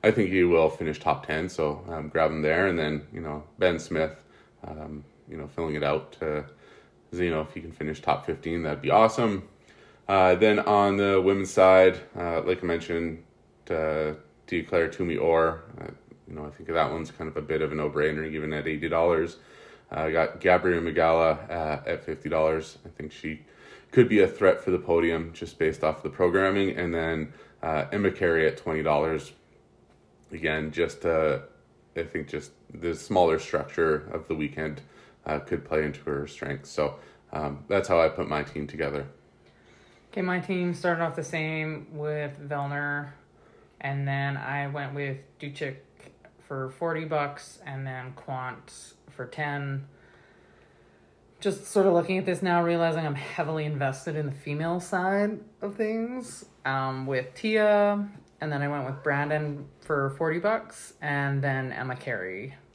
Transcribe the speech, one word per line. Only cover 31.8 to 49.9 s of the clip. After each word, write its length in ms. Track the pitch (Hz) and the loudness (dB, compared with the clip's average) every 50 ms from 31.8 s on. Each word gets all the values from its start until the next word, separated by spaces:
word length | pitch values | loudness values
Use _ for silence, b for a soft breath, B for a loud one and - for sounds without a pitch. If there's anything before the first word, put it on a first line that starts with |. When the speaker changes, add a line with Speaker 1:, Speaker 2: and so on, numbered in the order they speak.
| _ _ _ | _ _ _
Speaker 1:
I 60 | 85 82 | -8 -8
think 260 | 80 - 80 76 - | -6 -6 -8 -8 -6
just 240 | - 76 - - - _ _ _ - | -8 -10 -10 -10 -20 _ _ _ -16
the 220 | - 85 85 82 | -6 -4 -4 -4
smaller 440 | - - - 104 92 90 82 80 78 | -4 -6 0 4 4 6 6 4 2
structure 680 | - - - 78 71 - - - 82 80 76 76 73 - - | 0 -2 -2 -2 -2 -2 0 0 2 2 2 0 -2 -6 -8
of 160 | 78 - - | -10 -6 -6
the 60 | 82 | -4
weekend, 460 | 78 76 71 - - 78 76 73 69 - B B B B B B B _ | -4 -4 -6 -4 -6 -6 -6 -8 -10 -16 B B B B B B B _
uh, 160 | - 78 76 | -4 -4 -4
could 240 | - - 87 80 - | -4 -4 -6 -6 -4
play 180 | - 78 78 78 | -2 0 0 0
into 160 | 73 71 - - | 0 -4 -6 -6
her 220 | 76 73 71 71 73 | -6 -4 -4 -6 -8
strengths. 400 | - - - 71 71 69 - - | -10 -10 -8 -8 -8 -8 -10 -10
So, 260 | - - 76 71 - B B B B B B _ - | -2 -2 -2 -2 -2 B B B B B B _ -8
um, 320 | 78 76 73 71 71 - | -6 -4 -4 -6 -8 -4
that's 220 | - 98 98 - - | 0 0 0 2 4
how 120 | 92 85 | 4 4
I 80 | 82 80 | 4 4
put 200 | - - 85 - | 2 0 -4 -2
my 160 | 76 76 73 | -2 -4 -4
team 240 | - - 78 73 73 | -4 -6 -8 -8 -8
together. 380 | - 80 78 71 71 71 69 69 - - _ _ _ _ _ b b b b b b b b b b b b b - | -6 -4 -4 -4 -4 -4 -8 -8 -14 -20 _ _ _ _ _ b b b b b b b b b b b b b -6
Speaker 2:
Okay, 100 | 208 185 | -4 -2
my 180 | 185 180 180 | -2 -2 -2
team 320 | - - 190 180 180 175 170 | -2 -2 -2 -2 0 -2 -2
started 300 | - - 180 170 165 170 | 0 0 0 0 2 0
off 120 | 160 139 | -2 -2
the 80 | - 151 | -6 -8
same 640 | - - 160 156 156 160 156 156 156 156 147 147 - 160 | -6 -4 -4 -4 -4 -4 -4 -4 -4 -6 -8 -12 -14 -12
with 400 | 151 147 151 151 151 147 143 143 143 143 143 | -8 -6 -6 -4 -4 -6 -8 -10 -12 -10 -6
Vellner, 640 | 147 143 143 139 143 143 147 147 143 147 143 139 - - - _ _ b b b b b b b b b | -6 -4 -4 -4 -4 -4 -4 -4 -4 -4 -6 -10 -14 -20 -20 _ _ b b b b b b b b b
and 260 | - 139 139 139 139 139 | -8 -6 -4 -4 -2 -2
then 280 | 139 139 139 139 139 135 | -2 -2 -2 -4 -4 -6
I 280 | 113 127 139 143 143 143 | -6 -6 -6 -4 -6 -6
went 260 | 143 147 143 135 139 | -6 -8 -8 -8 -6
with 240 | 143 143 139 135 135 - _ _ _ | -6 -6 -6 -6 -8 -12 _ _ _
Duchik 380 | - 143 139 - 151 135 135 - - _ _ _ - - - _ _ - _ _ | -14 -12 -8 -8 -8 -8 -8 -12 -18 _ _ _ -20 -20 -20 _ _ -20 _ _
for 300 | - - 143 135 131 135 | -16 -10 -8 -8 -8 -8
forty 340 | 135 - 170 165 165 160 165 | -8 -6 -4 -4 -4 -4 -4
bucks, 540 | 151 160 151 143 143 143 - - - - - - | -4 -2 -2 -2 -2 -6 -12 -18 -20 -20 -18 -14
and 200 | 147 135 135 135 | -12 -10 -8 -8
then 260 | 135 131 127 127 131 135 | -8 -10 -10 -12 -14 -16
Quant 800 | - - - 135 127 127 127 117 - - - - - - - - _ _ - | -16 -12 -10 -8 -8 -8 -8 -10 -12 -18 -20 -20 -20 -20 -20 -20 _ _ -20
for 160 | - - 127 | -14 -12 -12
ten. 600 | 123 - - 151 147 143 143 143 139 139 135 139 - | -12 -8 -6 -6 -4 -4 -4 -4 -4 -6 -6 -8 -10